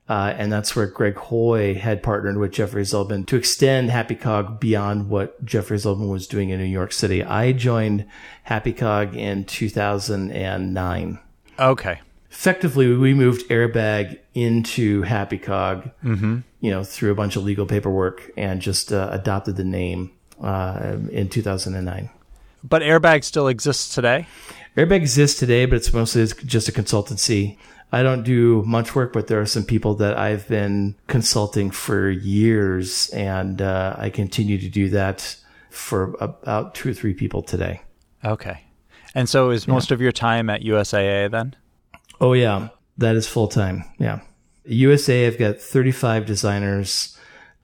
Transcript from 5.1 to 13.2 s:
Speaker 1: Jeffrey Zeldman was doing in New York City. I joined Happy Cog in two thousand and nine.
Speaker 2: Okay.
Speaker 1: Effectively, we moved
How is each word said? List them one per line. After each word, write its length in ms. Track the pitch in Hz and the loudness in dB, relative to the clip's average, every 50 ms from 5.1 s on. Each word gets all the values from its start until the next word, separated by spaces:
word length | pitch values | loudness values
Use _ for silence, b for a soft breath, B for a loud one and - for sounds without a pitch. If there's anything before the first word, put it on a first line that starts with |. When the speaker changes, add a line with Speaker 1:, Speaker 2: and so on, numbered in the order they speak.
| 104 98 98 - - - 131 | -2 -2 -2 -4 -8 -12 -12
Speaker 1:
Jeffrey 320 | 113 - 113 101 - 107 101 | -4 -2 -2 -2 0 -4 -2
Zeldman 320 | 104 107 98 98 107 101 | 0 0 -2 0 -2 -4
was 160 | 98 92 90 | -4 -4 -6
doing 240 | - - 104 98 95 | -6 -4 -2 -2 -2
in 100 | 95 92 | -2 -2
New 60 | 95 | -2
York 260 | 92 95 95 90 101 - | -2 -2 -2 -4 -4 -4
City. 320 | - - 95 92 90 - | -2 -2 0 0 0 -2
I 280 | - - 104 117 127 131 | -2 -2 0 2 2 2
joined 520 | 127 117 123 117 113 110 107 104 101 104 B B B B B B B B | 2 0 0 0 2 0 0 0 -2 -2 B B B B B B B B
Happy 320 | - 110 107 - 123 113 | -6 -6 -4 -2 -4 -4
Cog 420 | - 123 110 104 104 104 101 92 | -2 0 0 0 0 -2 -2 -4
in 280 | 113 110 101 101 101 98 | -8 -6 -4 -4 -4 -6
two 260 | - - - 113 107 | -6 -6 -6 -4 -4
thousand 600 | - 110 104 104 101 101 98 - 107 98 95 95 - | -2 -2 -2 0 -2 -2 -2 -4 -4 -4 -4 -4 -6
and 420 | - 95 95 95 95 92 92 95 | -6 -4 -4 -4 -4 -4 -4 -4
nine. 460 | 92 90 90 90 90 87 87 87 - - - _ _ _ _ _ - | -2 -2 -2 -2 -4 -4 -6 -8 -10 -14 -20 _ _ _ _ _ 0
Speaker 2:
Okay. 440 | 135 131 135 123 - 101 85 - - _ _ _ _ _ | 2 2 2 2 0 -6 -8 -8 -10 _ _ _ _ _
Speaker 1:
Effectively, 640 | - - - 185 180 185 - 165 127 139 131 123 120 | -12 -2 0 2 2 2 0 0 4 4 4 6 6
we 200 | 123 135 135 139 | 4 6 4 6
moved 340 | 139 | 6